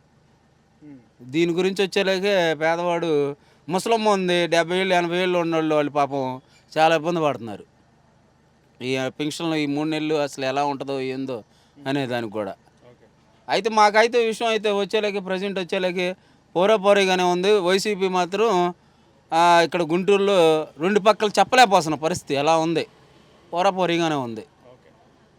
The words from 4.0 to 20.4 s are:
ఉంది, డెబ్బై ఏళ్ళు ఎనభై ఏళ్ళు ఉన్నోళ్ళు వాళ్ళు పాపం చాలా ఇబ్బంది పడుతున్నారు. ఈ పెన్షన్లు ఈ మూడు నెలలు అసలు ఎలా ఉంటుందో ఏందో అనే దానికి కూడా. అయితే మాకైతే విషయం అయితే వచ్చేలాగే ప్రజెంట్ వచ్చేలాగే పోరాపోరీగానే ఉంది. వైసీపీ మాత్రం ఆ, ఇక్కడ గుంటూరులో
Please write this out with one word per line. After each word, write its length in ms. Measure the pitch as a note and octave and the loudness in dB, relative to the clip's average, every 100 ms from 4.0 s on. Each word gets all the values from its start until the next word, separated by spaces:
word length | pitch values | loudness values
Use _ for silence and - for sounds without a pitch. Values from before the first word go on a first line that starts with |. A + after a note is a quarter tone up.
| G#3+ G3 | 2 0
ఉంది, 220 | F3+ F3 E3+ E3 | 2 0 2 0
డెబ్బై 220 | E3 F#3 | 0 0
ఏళ్ళు 120 | F#3+ F3+ | 0 0
ఎనభై 180 | E3+ F3 | 0 -2
ఏళ్ళు 140 | F#3 F3 E3 | 0 0 0
ఉన్నోళ్ళు 280 | E3 D#3 D3+ | 0 0 0
వాళ్ళు 140 | D3 D3 | 0 0
పాపం 240 | C#3+ C#3 C3 C3 - _ _ D3+ | -2 -2 -4 -8 -14 _ _ 2
చాలా 160 | D#3+ E3 | 2 2
ఇబ్బంది 220 | D#3 F3 D3+ | 0 -2 -2
పడుతున్నారు. 380 | B2 A2+ G2 - _ _ _ _ _ _ _ _ _ _ - B2 | -4 -8 -14 -18 _ _ _ _ _ _ _ _ _ _ -10 -6
ఈ 20 | C3 C3 - | -4 -4 -4
పెన్షన్లు 360 | D3+ - E3+ D#3 | -6 -6 -4 -2
ఈ 20 | D3 C#3+ | -2 -2
మూడు 120 | D#3 D#3 | -4 -4
నెలలు 220 | D3+ D#3 C#3+ | -2 -2 -4
అసలు 200 | - C3 | -4 -4
ఎలా 120 | C3+ C#3+ | -2 -2
ఉంటుందో 240 | C3+ C3+ C3+ C3 C3 | -4 -6 -6 -6 -6
ఏందో 220 | C3 A#2+ - _ _ _ C#3 | -6 -8 -12 _ _ _ -6
అనే 120 | C#3+ C3 | -4 -2
దానికి 220 | A#2+ A2+ G#2+ | -4 -6 -8
కూడా. 160 | G2 F#2+ _ _ - - _ _ _ _ - | -8 -10 _ _ -20 -20 _ _ _ _ -4
అయితే 160 | D#3 G#3 A3 | -2 0 4
మాకైతే 380 | G#3 G#3+ A#3 A#3+ A3+ | 4 4 2 2 0
విషయం 200 | G#3+ A#3 | -2 -2
అయితే 160 | A3 G#3+ G3+ | -2 -2 -2
వచ్చేలాగే 400 | G3 A3 G#3 G3+ F#3 | -2 -2 -2 -4 -6
ప్రజెంట్ 300 | F#3+ G3+ F#3+ | -6 -4 -6
వచ్చేలాగే 440 | F3 G3 F#3 F3+ F3+ F#3 _ _ _ E3 | -4 -2 -2 -2 -4 -6 _ _ _ 0
పోరాపోరీగానే 720 | G3 A3 G3 G3+ F#3+ F#3 F3+ | 2 4 4 4 4 2 2
ఉంది. 180 | F3 F#3+ G#3+ F3 | 2 2 2 2
వైసీపీ 400 | G3 G#3+ G3 F#3+ F#3 | 0 0 -2 -2 -2
మాత్రం 300 | F3 G3 A#3 F#3 F3 F3 _ _ _ _ - | -2 0 2 2 0 -4 _ _ _ _ -4
ఆ, 100 | E3 F3 E3+ E3 | 2 6 6 4
ఇక్కడ 160 | F3+ D#3+ | 0 -2
గుంటూరులో 460 | F3 F#3 G3+ G3 G3 | -2 2 2 4 4